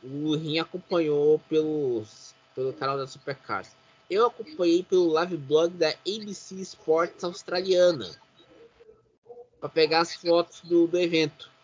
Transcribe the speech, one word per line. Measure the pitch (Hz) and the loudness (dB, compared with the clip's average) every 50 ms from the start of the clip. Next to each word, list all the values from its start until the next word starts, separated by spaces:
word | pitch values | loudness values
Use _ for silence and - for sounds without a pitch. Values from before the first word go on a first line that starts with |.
| - | -14
o | 131 135 143 151 151 151 | -12 -10 -6 -2 -2 -2
Rin | 147 160 156 147 165 | -2 -2 -4 -4 -4
acompanhou | 160 - - 180 - _ 185 175 165 151 147 147 147 151 156 156 - _ | -4 -4 -8 -14 -10 _ -2 -2 0 2 0 2 4 4 4 2 2 _
pelos, | 160 156 156 156 156 151 143 131 120 113 107 104 - - - - - _ _ _ _ | 0 0 0 2 -2 -2 -2 -2 -2 -2 -4 -8 -16 -20 -20 -20 -20 _ _ _ _
pelo | - 131 131 131 | -6 -6 -6 -6
canal | - 135 135 139 139 | -4 -4 -4 -4 -4
da | 135 | -6
Supercars. | 131 - 143 _ - 139 - _ - 113 98 95 - _ _ _ _ _ _ _ _ | -8 -12 -16 _ -12 -12 -12 _ -8 -8 -8 -8 -10 _ _ _ _ _ _ _ _
Eu | 175 196 226 233 | 0 2 2 0
acompanhei | - - 226 156 156 156 180 170 165 175 180 | 0 -4 -16 -16 -6 -2 0 2 2 2 0
pelo | _ - 180 175 170 | _ 2 2 2 4
live | 156 156 175 185 185 156 | 2 0 0 -2 -4 -8
blog | 139 135 147 156 165 170 185 | -6 0 2 2 2 2 0
da | 175 165 156 | 0 -2 -2
A | - - _ | -2 -4 _
B | 175 202 226 214 208 196 | -8 -8 -8 -8 -12 -14
C | - - - 190 | -14 -14 -16 -14
Sports | 190 190 - - - - - 156 160 170 170 - - 202 | -14 -14 -14 -16 -16 -2 0 2 2 2 -2 -4 -8 -10
australiana, | 175 175 - - - 180 180 185 190 185 180 180 180 175 143 104 87 80 - _ _ _ _ - _ - - - - _ _ 466 - - _ _ _ _ _ _ _ - - - _ _ _ | -10 -10 -10 -12 -6 -6 -6 0 2 4 6 6 4 4 2 -6 -12 -16 -18 _ _ _ _ -20 _ -20 -20 -20 -20 _ _ -20 -20 -20 _ _ _ _ _ _ _ -20 -20 -20 _ _ _
pra | - 143 | -12 -4
pegar | - 160 160 151 160 165 | 2 2 2 4 4 2
as | 170 165 - | 2 0 -4
fotos | - - 170 170 170 170 - - - | -10 0 2 2 2 2 -2 -8 -20
do, | - 165 175 170 170 165 | -8 0 2 2 2 4
do | 165 175 | 2 0
evento. | 175 170 170 160 160 151 156 _ - - _ _ | 0 2 2 0 0 0 -4 _ -20 -20 _ _